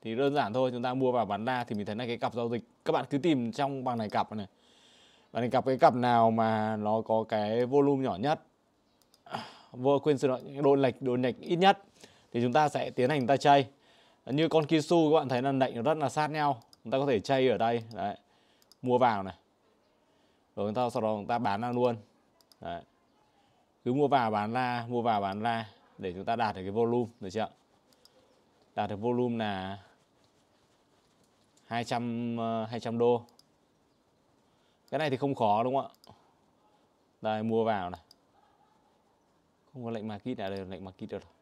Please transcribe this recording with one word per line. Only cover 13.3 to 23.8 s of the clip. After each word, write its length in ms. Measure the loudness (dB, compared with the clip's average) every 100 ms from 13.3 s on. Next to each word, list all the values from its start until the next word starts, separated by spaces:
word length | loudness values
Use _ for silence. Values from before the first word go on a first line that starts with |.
| 2
chay. 300 | 6 6 4 _ _ _ _ _ -6
Như 240 | 0 2
con 160 | 2 4
Kisu 460 | 2 4 4 6
các 80 | 4
bạn 100 | 2
thấy 120 | 0
là 100 | 0
lệnh 240 | 2 0 0
nó 60 |
rất 160 | 0 0
là 120 | 0
sát 180 | -2 -2
nhau, 340 | 0 0 -2 -8 _
chúng 80 | -4
ta 60 | -2
có 80 | 2
thể 140 | 0
chay 300 | 2 2 2
ở 80 | 2
đây, 260 | 2 0 -4
đấy, 240 | -8 -6 -8 _ _ _ _ _ _
mua 160 | 0 4
vào 260 | 4 2
này, 120 | -4 -12 _ _ _ _ _ _ _ _ _ _ _ -6
rồi 120 | -4
chúng 80 | -2
ta, 140 | -2
sau 120 | -2
đó 140 | -2 -2
chúng 120 | -2
ta 100 | -2
bán 240 | -2 -2
ra 100 | -4
luôn, 240 | 0 0 0 -10 _ _ _ _ _
đấy, 200 | -12 -12 -14 _ _ _ _ _ _ _ _ _